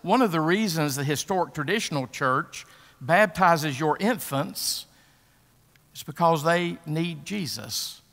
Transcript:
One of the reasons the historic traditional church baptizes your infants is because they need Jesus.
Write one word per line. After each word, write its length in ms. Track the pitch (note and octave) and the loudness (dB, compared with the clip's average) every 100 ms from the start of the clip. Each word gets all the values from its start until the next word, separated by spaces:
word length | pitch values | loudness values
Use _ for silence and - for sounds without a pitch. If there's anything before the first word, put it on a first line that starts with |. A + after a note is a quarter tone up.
One 200 | E3 A#3+ | 2 4
of 100 | A#3 | 4
the 100 | E3 | 2
reasons 540 | D#3 G3 A3 D#3+ D3 C3+ | 2 2 2 0 0 -2
the 80 | |
historic 500 | C#3 C#3 - F#3+ D#3 | -2 -2 -2 -2 -2
traditional 540 | D#3 C#3 A3 - D3+ B2+ | -4 -2 -2 -2 -4 -6
church 580 | - C3+ C3+ E3+ - - - - _ | -2 0 0 -2 -12 -18 -20 -20 _
baptizes 800 | B2+ F3 G#3+ - F#3 E3 D3+ C3 | 2 4 4 4 4 6 2 0
your 180 | D#3 C#3+ | 0 2
infants 840 | G3+ A#3+ - C3+ - - - - - _ _ _ _ _ _ _ _ _ _ - | 0 -2 -2 -4 -4 -6 -6 -6 -10 _ _ _ _ _ _ _ _ _ _ -16
is 80 | |
because 400 | - C#3+ E3+ E3 | -14 2 2 4
they 340 | D#3 F3 F3 F3 D#3 | 2 2 0 -6 -6
need 400 | D#3 E3+ D#3 - | -4 -4 -6 -8
Jesus. 760 | G#3 C#3+ - A2+ - - - _ | -6 -6 -8 -8 -8 -8 -12 _